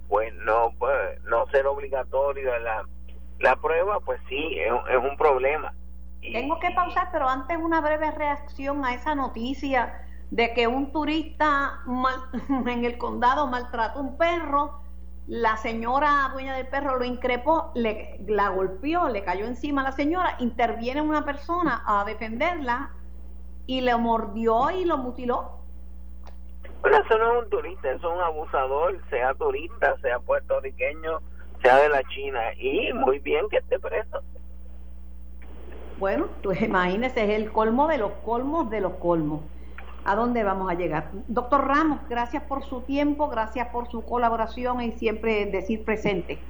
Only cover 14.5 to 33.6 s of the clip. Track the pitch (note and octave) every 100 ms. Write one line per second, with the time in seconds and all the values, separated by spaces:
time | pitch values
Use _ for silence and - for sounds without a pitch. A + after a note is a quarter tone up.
14.5 | C#4 D4 - - - - - - A3+ A#3
15.5 | A3 A#3+ A3+ A3+ C4 D4 C#4+ C4+ C4+ C4+
16.5 | C4 B3+ C4+ C#4 B3+ B3 B3 B3+ B3 C#4
17.5 | D#4+ D#4 B3 A3+ G#3 - - F#3+ G#3 G3+
18.5 | F#3+ F#3+ F#3+ C#4+ E4+ E4 G#3 G3 F#3 A3
19.5 | B3 D4 C#4+ C4+ C4+ C#4+ F4+ F4 - A#3+
20.5 | A#3+ A#3 G#3+ A#3+ C4+ D4+ D4+ D4 C#4 -
21.5 | F4 E4 A#3 - G#3 G3+ A3 A3+ A3+ D#4+
22.5 | F4 B3+ A#3+ D4 - - - - - -
23.5 | - - C4 B3 A#3 A#3 A3+ G#3+ G#3+ A3+
24.5 | A3+ C#4+ F#4 F4 D4+ B3 A#3+ B3 C4 -
25.5 | - - - - - - - - - -
26.5 | - - - - - - A3 A3+ A#3+ A#3
27.5 | F#3+ D3+ F#3 C#3 C3 E3+ F3 F3 D#3 D#3+
28.5 | D#3 C3 C#3 E3+ F#3+ - B2+ B2+ C3+ D3+
29.5 | C3+ E3+ - C#3+ C3+ B2+ A#2+ - C#3+ -
30.5 | C3+ C3+ B2+ C3 D3+ D#3+ D#3+ - - -
31.5 | - B2+ C3 D3 C#3+ C3 C3 C#3 C3 A2
32.5 | - B2+ D#3 D4+ B3 - C#3 - D3+ G#4+
33.5 | C5